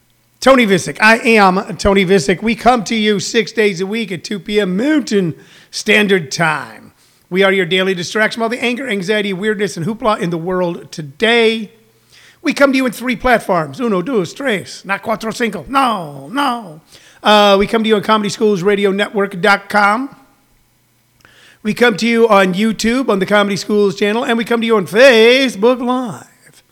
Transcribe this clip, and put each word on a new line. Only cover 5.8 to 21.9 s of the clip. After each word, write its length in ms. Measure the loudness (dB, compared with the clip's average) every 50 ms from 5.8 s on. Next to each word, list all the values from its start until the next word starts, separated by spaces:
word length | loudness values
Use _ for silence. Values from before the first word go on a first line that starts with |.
| -2 0 2 2 2 2 0 0 -2 -4
Time. 600 | -4 -2 0 0 -2 -4 -6 -12 -16 -20 -20 -20 _ _ _ _ _ _ _ -4
We 140 | 0 2
are 100 | 2 2
your 140 | 2 0 0
daily 260 | 0 0 0 0 0
distraction 460 | -2 -4 -6 -4 -2 -2 -2 -2 -2 -4
from 60 | -4
all 40 | -4
the 160 | -4 -4 -4
anger, 240 | -4 -4 -4 -6 -6
anxiety, 460 | -6 -4 -2 -2 -2 -2 -2 -4 -4
weirdness, 420 | -4 -2 -4 -2 -2 -4 -4 -4
and 80 | -4 -6
hoopla 360 | -6 -4 -2 -2 -2 -2 -2
in 100 | -2 -4
the 80 | -4 -4
world 520 | -4 -4 -2 -2 -2 -4 -4 -8 -12 -18
today. 840 | -14 -14 -14 -12 -6 -2 0 2 2 4 2 2 0 -2 -6 -12 _ _ _ _ _ _ _ _ _ -20 -20 -20 _ _
We 140 | -4 -4 0
come 160 | 2 2 2
to 40 | 2
you 100 | 2 0
in 60 | 0
three 240 | -4 -4 -6 -6 -4
platforms. 640 | -2 0 0 0 2 0 0 -2 -2 -2 -4 -6 -6
Uno, 200 | -2 -2 -2 -2
dos, 320 | -2 -2 -2 -2 -2 -4
tres. 520 | -6 -6 -4 -4 -4 -4 -6 -10 -18 -12 -8
Not 180 | -6 -6 -6
cuatro, 320 | -4 -6 -6 -6 -6 -8 -6
cinco. 320 | -4 -4 -4 -4 -8 -8 -4
No, 600 | -2 0 0 0 -2 -4 -6 -10 -14 -16 -14 -10
no. 520 | -6 -4 -2 -2 -4 -6 -10 -14 -18 -20 _ _ -20 -20 _ -20 _ _
Uh, 360 | 2 4 4 6 6 6 4 4
we 80 | 2
come 160 | 0 0 0
to 60 | 0 2
you 80 | 0
on 60 | 0
comedy 260 | 2 2 0 2 0 -2
schools 340 | -2 0 0 0 0 2
radio 300 | 0 0 0 2 0 0
network 480 | 0 0 -4 -2 -2 -4 -4 -4 -4 -2
dot 280 | 2 2 2 0 0 -2
com. 460 | 0 2 2 2 2 0 -4 -8 -12 _ _ _ _ _ _ _ _ _ _ _ _ _ _ _ _ _ _ _ _ _ _ -20 _ _ _ -20 _ _ -6
We 100 | -4 0
come 220 | 2 2 2